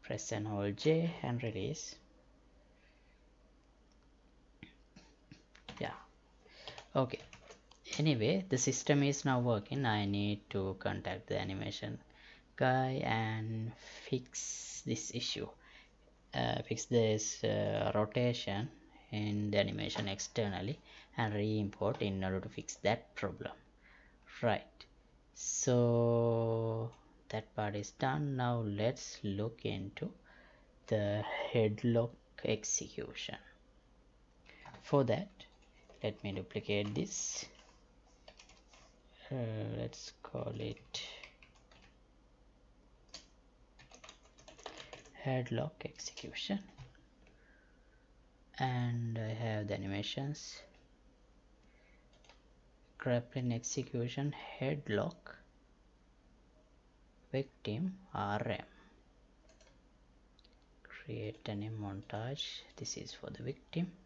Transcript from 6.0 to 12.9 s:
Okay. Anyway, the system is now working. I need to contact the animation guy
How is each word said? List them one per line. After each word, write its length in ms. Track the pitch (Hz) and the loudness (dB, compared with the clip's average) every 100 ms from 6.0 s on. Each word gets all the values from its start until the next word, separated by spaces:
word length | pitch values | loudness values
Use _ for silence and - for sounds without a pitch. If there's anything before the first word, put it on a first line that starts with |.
| - - - - - - - - - 143 | -16 -20 -20 -20 -20 -18 -16 -16 0 2
Okay. 240 | 127 - - - - - - - - - | 4 0 -10 -20 -20 -20 -20 -20 -8 2
Anyway, 480 | 156 127 110 190 185 | 4 6 6 4 4
the 100 | 131 | 2
system 420 | - 131 - 143 | 2 0 4 6
is 240 | 143 139 143 | 6 2 2
now 140 | 127 | 4
working. 440 | 123 110 101 135 127 | 4 2 2 -2 2
I 180 | 104 101 | 2 2
need 420 | 101 104 104 - | 2 2 0 -2
to 240 | 101 95 95 | -2 -2 -2
contact 480 | 101 98 - 92 - | -2 -2 -4 -6 -2
the 140 | 101 | -2
animation 560 | 101 95 - - 107 120 - - - - - - | 0 -2 -4 -4 -6 -8 -12 -20 -20 -20 -20 2
guy 460 | 131 131 131 | 4 6 4